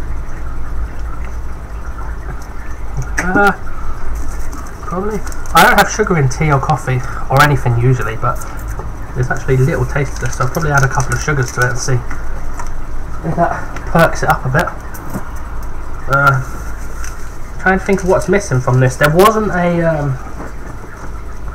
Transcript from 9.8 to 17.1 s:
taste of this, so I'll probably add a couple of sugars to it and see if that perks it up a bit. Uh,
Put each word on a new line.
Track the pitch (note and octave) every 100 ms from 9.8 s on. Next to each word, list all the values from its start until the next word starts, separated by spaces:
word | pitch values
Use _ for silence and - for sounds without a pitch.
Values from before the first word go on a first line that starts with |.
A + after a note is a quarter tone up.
| B2+
taste | D3 C#3
of | -
this, | B2 -
so |
I'll | B2+
probably | F3 D#3
add | C#3
a | C3+
couple | C#3+ B2+ B2+
of |
sugars | - C#3 A#2+
to | -
it | B2
and | B2
see | - A#2+ - - - - - - - - - - - - E3
if | -
that | - - - - -
perks | E3+ D#3+ -
it | C#3
up | D3+ C3
a |
bit. | C#3+ F3 - - - - - - - - - - - - - -
Uh, | C#3 C#3+ C3 - - - - - - -